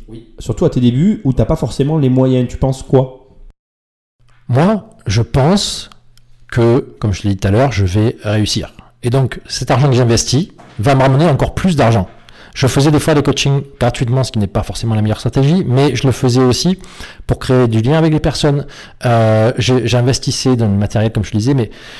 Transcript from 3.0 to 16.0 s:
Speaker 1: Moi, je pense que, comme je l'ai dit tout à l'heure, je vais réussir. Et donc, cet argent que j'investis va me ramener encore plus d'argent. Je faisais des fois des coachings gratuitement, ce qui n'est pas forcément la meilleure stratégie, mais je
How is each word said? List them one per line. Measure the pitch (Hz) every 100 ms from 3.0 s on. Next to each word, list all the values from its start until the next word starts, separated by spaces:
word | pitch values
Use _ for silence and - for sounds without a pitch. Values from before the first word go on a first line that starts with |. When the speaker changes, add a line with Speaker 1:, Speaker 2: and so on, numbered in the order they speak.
| 131 - - - - - _ _ _ _ _ _ _ _ -
Speaker 1:
Moi, | 123 180 214 - - -
je | 101
pense | 113 - 139 202 - - - - - - - - -
que, | - 117 127 - -
comme | 117
je | 95
l'ai | 104
dit | 95
tout | 101
à |
l'heure, | 101 135
je | 98 95
vais | 101 113 -
réussir. | 107 107 104 113 80 - - _
Et | 123
donc, | 135 127 - -
cet | - -
argent | 127 143
que | 123
j'investis | 120 113 - 131 135 - - -
va | 104 135
me |
ramener | 135 135 170
encore | 135 - -
plus | 190 147
d'argent. | 117 113 90 - - - -
Je | - 127
faisais | 143 143
des | 147
fois | 147
des | 147
coachings | 143 131 143 139 135 -
gratuitement, | 123 - 120 131
ce | -
qui | 107
n'est | 101
pas | -
forcément | - - 117 107
la |
meilleure | 107 107
stratégie, | 120 135 139 180 147
mais | 123 143
je | 120